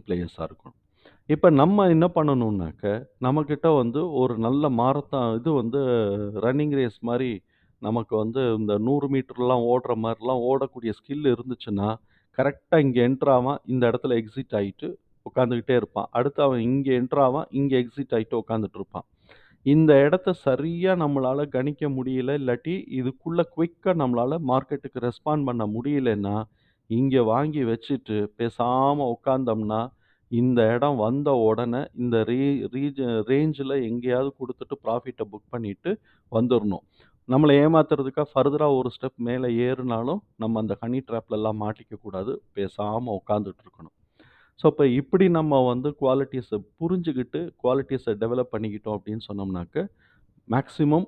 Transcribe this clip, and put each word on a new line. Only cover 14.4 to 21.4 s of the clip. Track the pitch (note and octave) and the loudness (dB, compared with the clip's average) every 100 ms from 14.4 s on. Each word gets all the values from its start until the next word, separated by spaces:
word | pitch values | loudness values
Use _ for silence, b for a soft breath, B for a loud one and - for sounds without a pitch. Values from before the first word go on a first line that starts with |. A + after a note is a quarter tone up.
| B2+ | -6
ஆயிட்டு | G#2+ G2+ - - - _ _ | -4 -4 -6 -12 -12 _ _
உட்காந்துக்கிட்டே | - - B2 A#2+ A2+ B2 | -6 0 0 0 0 0
இருப்பான். | A2 G2+ - | 0 -4 -4
அடுத்து | A#2+ C3+ - | -2 -2 0
அவன் | C#3+ B2 | 0 2
இங்க | A#2 C3+ C3+ | 0 0 0
என்டர் | B2+ B2+ C#3+ | 0 0 2
ஆவான், | C3 C3+ - | 2 0 -4
இங்க | C3+ C#3 C3 | -2 0 0
எக்ஸிட் | B2 - B2+ | 0 -6 -4
ஆயிட்டு | A#2 A2 A#2 - | -2 -2 -4 -4
உட்காந்துட்டு | A2+ G2+ F#2+ | -4 -4 -8
இருப்பான். | G2 F2 - _ b b b b | -12 -12 -14 _ b b b b
இந்த | C3+ D3+ D#3+ C#3 | 2 6 8 8
இடத்த | C#3+ F3+ F#3 | 6 2 0
சரியா | F3+ - B2+ D#3 E3+ F#3 | -2 0 0 -2 -2 0
நம்மளால | F3+ D3+ C#3 C3 C#3 | 0 0 0 0 -2